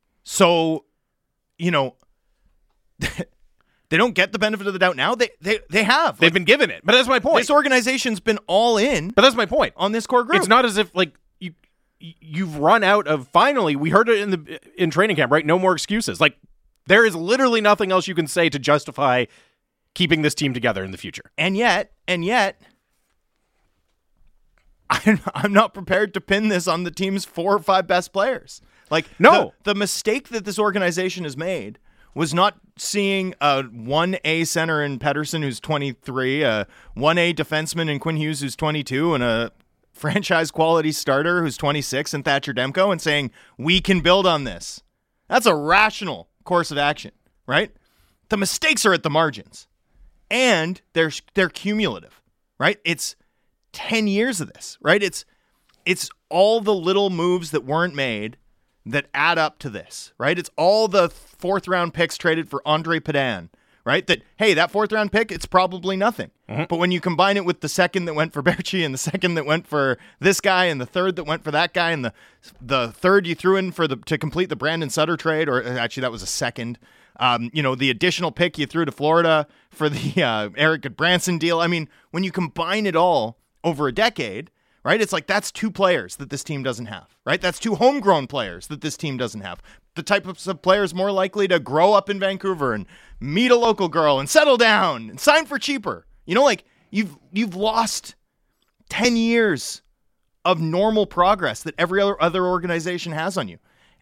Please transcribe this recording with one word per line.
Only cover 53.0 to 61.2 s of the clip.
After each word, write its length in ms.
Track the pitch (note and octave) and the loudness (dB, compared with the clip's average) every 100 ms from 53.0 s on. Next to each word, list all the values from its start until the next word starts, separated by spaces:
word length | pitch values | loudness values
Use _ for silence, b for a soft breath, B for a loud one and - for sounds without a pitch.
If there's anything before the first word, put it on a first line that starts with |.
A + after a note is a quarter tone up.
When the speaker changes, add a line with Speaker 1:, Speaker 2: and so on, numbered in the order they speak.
| - - _ _ _ _ _ | -6 -12 _ _ _ _ _
Speaker 1:
ten 360 | - - A3+ G#3+ | -14 -4 -2 0
years 340 | G3 B3 G3+ | 0 0 -2
of 100 | D3 | -8
this, 280 | - - - | -12 -18 -6
right? 220 | D3 G3+ | 0 2
It's, 220 | G3 - - _ _ _ _ _ - | 2 -6 -16 _ _ _ _ _ -4
it's 240 | F3+ - - _ | -4 -4 -14 _
all 300 | E3 G3+ A3+ | 2 4 4
the 140 | G#3 | 0
little 380 | G3 E3+ F#3+ G3+ | 0 2 2 0
moves 400 | F3 F3 F3+ E3 | 0 0 0 -2
that 120 | D3+ B2+ | -6 -2
weren't 280 | C3 F3 | -2 -2
made 440 | C#3+ C3+ G#2+ G#2+ A#2+ _ _ _ _ - | -2 -4 -4 -8 -12 _ _ _ _ -6
that 220 | C#3 - | -6 -4
add 240 | C#3 D#3 E3+ | -2 0 2
up 220 | D#3 - | 0 -4
to 100 | C#3+ | -12
this, 440 | G2+ D#2 - - _ | -12 -14 -18 -18 _
right? 220 | B2+ F3 | -2 -2
It's 100 | E3 - | -6 0
all 300 | E3 G#3+ A3 | 2 4 4
the 220 | G3 E3+ | 2 2
fourth 580 | - | -2